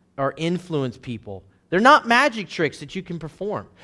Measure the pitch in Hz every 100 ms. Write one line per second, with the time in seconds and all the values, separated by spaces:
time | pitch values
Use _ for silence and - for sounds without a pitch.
0 | _ - 139 - 165 175 - 156 131 -
1 | - 113 - 95 - _ _ 175 247 294
2 | 233 233 285 226 175 - 156 - 143 190
3 | 180 170 151 - 202 160 98 _